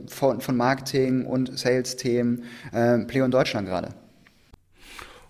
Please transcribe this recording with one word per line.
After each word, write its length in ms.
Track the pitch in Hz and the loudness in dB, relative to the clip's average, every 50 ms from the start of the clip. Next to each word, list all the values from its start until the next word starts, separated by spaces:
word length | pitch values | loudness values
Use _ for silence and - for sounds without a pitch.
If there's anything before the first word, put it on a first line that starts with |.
| - | -12
von, 340 | - - - 143 135 117 113 | -14 -4 0 2 2 2 0
von 160 | - - 127 | 0 0 0
Marketing 680 | 120 120 127 135 131 135 - - 135 131 127 131 127 123 | 2 4 2 2 0 -2 -2 0 2 2 2 2 0 0
und 280 | - 123 131 131 123 - | 0 0 -2 -2 -2 -4
Sales-Themen, 880 | - - 123 127 127 123 - - - - 123 120 120 120 120 120 120 - - - - - - - | -2 0 2 2 2 0 -2 -6 -4 -2 0 0 2 2 0 0 -2 -6 -10 -16 -18 -12 -6 -2
ähm, 320 | 117 117 120 120 117 101 | 2 4 4 4 2 0
Pleo 200 | - - 135 131 | 0 0 0 2
in 60 | 127 | 4
Deutschland 360 | 123 127 135 - - 107 98 | 4 2 2 2 -2 -4 -4
gerade. 220 | 92 92 87 - - - - - - _ _ _ _ _ _ _ _ - - _ _ _ _ - - - - - - - - - | -2 -4 -4 -4 -6 -10 -14 -20 -20 _ _ _ _ _ _ _ _ -20 -20 _ _ _ _ -20 -20 -18 -18 -18 -18 -20 -20 -20